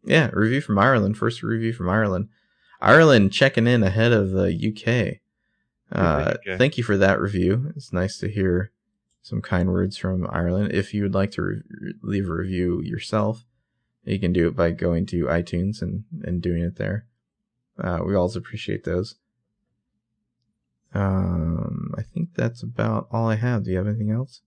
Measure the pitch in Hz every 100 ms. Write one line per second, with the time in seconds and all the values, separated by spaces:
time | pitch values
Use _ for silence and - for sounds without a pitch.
0 | - 156 131 - 110 131 - 101 120 127
1 | 101 107 113 117 110 113 113 117 90 104
2 | 104 92 107 _ _ _ _ - - 143
3 | 160 123 98 - 135 120 117 123 98 98
4 | 117 113 95 95 92 85 110 107 - 123
5 | 95 98 _ _ _ _ _ _ _ -
6 | 87 73 76 - 98 92 135 139 113 98
7 | 95 - 101 98 90 113 143 160 - 90
8 | 98 - 104 104 95 87 98 _ _ _
9 | _ _ - 107 - 92 90 92 95 -
10 | 92 92 - - 87 92 104 95 101 104
11 | 98 95 98 - - 107 - - - -
12 | - 101 95 82 92 92 90 87 85 107
13 | - 107 107 110 _ _ _ _ _ _
14 | - 101 92 87 82 - 85 85 87 85
15 | 95 87 67 85 87 87 95 107 - 104
16 | 107 165 85 87 87 85 87 - 101 101
17 | - _ _ _ _ _ _ - 92 85
18 | 85 98 90 90 - 107 - 101 - 90
19 | 107 - _ _ _ _ _ _ _ _
20 | _ _ _ _ _ _ _ _ _ 101
21 | 98 95 90 87 80 82 - - - -
22 | - - 170 - 117 120 113 120 110 110
23 | - 113 113 107 123 117 90 92 104 110
24 | 107 113 131 -